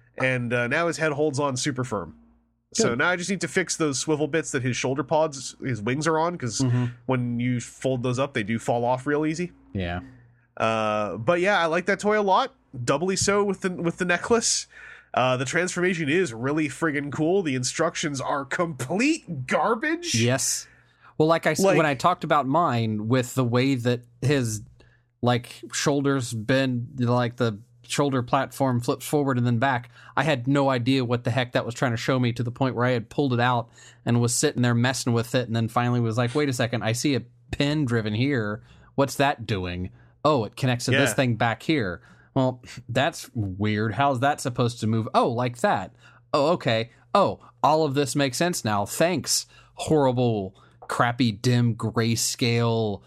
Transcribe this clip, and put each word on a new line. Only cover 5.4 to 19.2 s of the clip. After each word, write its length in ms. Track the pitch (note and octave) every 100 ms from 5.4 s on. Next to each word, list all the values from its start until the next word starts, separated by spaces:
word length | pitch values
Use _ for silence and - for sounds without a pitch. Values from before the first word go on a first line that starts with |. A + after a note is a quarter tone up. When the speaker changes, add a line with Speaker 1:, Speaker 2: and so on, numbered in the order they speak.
| - -
Speaker 1:
his 180 | C3+ G#2+
wings 240 | G#2+ C#3
are 140 | D#3 D#3
on, 180 | E3+ F3
'cause 220 | A#2+ G2+
Speaker 2:
Mm-hmm. 260 | C3 B2 B2 -
Speaker 1:
when 340 | - B2+ B2 A#2+
you 200 | B2 B2
fold 440 | - - C3 B2+
those 160 | B2+ B2
up, 140 | C#3+
they 100 | A#2+
do 160 | G2+ A2+
fall 240 | - A#2+
off 220 | A#2+ B2+ C#3+
real 180 | D3
easy. 260 | D#3 D#3+ F3 - -
Speaker 2:
Yeah. 280 | - E2+ F2+ - - - _ _ -
Speaker 1:
Uh, 580 | A2+ A2+ A2 G#2+ G#2 F2+
but 220 | A2+ F3
yeah, 200 | F#3 G3
I 60 |
like 200 | E3 E3+ F3
that 120 | F#3+
toy 200 | G#3 G#3+
a 20 |
lot. 320 | G3+ G3 C4+ _ _ B2+
Doubly 320 | B2 C#3 F#3+
so 280 | F#3 - G3+
with 180 | G3+ F#3
the, 100 | F#3+
with 260 | F3 E3+ -
the 80 |
necklace. 640 | F3+ F3 - A#3 - - - - - - -
Uh, 240 | - B2+ B2+
the 80 |
transformation 640 | C3 E3+ F3+ F3+ F3+ E3+ C#3
is 240 | F3 E3
really 340 | A2+ C3 D#3 D3
friggin' 440 | - E3 C#3+ C#3+
cool. 300 | C3 D#3 G3
The 140 | D#3+
instructions 640 | C3 B2 - E3 - D3+ C3+
are 240 | C3+ C#3+
complete 1000 | C3 - E3+ C3+ - F#3+ C#4 D#4+